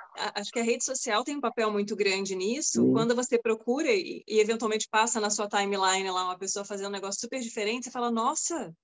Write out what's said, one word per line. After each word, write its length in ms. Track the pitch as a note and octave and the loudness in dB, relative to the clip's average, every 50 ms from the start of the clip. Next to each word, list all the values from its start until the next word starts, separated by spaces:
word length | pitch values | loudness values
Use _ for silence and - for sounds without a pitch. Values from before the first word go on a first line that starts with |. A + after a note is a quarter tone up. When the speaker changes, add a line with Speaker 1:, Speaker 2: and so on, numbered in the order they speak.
| - - - | -20 -16 -10
Speaker 1:
a-, 240 | - - - - - | -6 -6 -6 -4 -6
acho 100 | G3+ - | -8 -4
que 80 | - A#3+ | -2 0
a 40 | |
rede 220 | A#3 A#3 B3 B3 - | 2 2 2 0 0
social 400 | - C4 B3+ - B3 G#3 G#3+ B3 | -2 -2 -4 -2 0 0 0 0
tem 120 | - D4+ | -2 -4
um 40 | D4 | -2
papel 300 | D#4+ E4 - A#3+ A3+ G#3+ | -2 -2 0 2 0 2
muito 240 | G#3 G3+ G3+ G#3 A3 | 2 0 0 0 0
grande 380 | F#3 G#3 G3 F#3+ G3 G3 F#3+ F#3+ | 0 2 2 2 0 0 -2 -2
nisso. 460 | F#3 F#3 G#3 B3 D4 D#4+ - - A#3 | -2 0 0 0 0 0 0 2 4
Speaker 2:
Sim. 120 | B3 B3+ | 4 6
Speaker 1:
Quando 220 | C4 A3+ A3+ A#3 A#3+ | 6 4 4 4 2
você 240 | A#3+ B3 - - A#3 | 2 2 2 2 2
procura 540 | - A3+ A3 A3 - A#3+ A#3+ C#4+ D#4+ C#4+ | 2 2 -2 0 0 -2 0 0 2 2
e, 300 | A3 F#3+ E3+ - - - - | 2 2 0 -2 -8 -10 -6
e 140 | - G#3+ G#3+ | 0 4 4
eventualmente 480 | G#3+ G#3 A3+ A3+ A#3+ G#3+ G#3+ G#3+ - - | 4 4 4 0 0 -2 -2 -2 -2 0
passa 300 | - G#3+ A3 A3+ - A3+ | 2 2 4 4 2 0
na 100 | G#3 G#3 | 0 0
sua 180 | G#3 - G#3 G#3 | 0 -2 -2 0
timeline 640 | - G3+ G3+ G3+ G3+ F#3+ F#3+ F#3+ F#3+ F#3+ F#3+ F#3+ | 0 0 2 2 2 2 2 4 2 2 0 0
lá 140 | F#3 F#3 F#3 | 0 -2 -2
uma 140 | F#3 F3+ F3+ | -2 -4 -4
pessoa 260 | F#3+ F#3+ - G3+ G3+ | -4 -4 -4 -4 -6
fazendo 240 | - G#3 G3 G3 G3+ | -6 -6 -6 -6 -6
um 40 | |
negócio 280 | G3+ G3 F#3 G3 G3+ - | -6 -6 -6 -6 -6 -6
super 200 | - A#3 C4 C4 | -8 -6 -6 -6
diferente, 440 | A#3 A#3 - A#3 G#3 G#3 A#3 C4 A#3+ | -6 -6 -4 -4 -2 -2 -2 -4 -6
você 60 | A#3+ | -8
fala, 200 | - B3+ A#3+ A#3+ | -6 -4 -2 0
"Nossa, 600 | A#3 A3+ A3+ C4 D#4 - - - E4+ D#4 A3 E3 E3 _ | 0 2 0 0 0 0 -2 -2 -4 -4 -6 -8 -12 _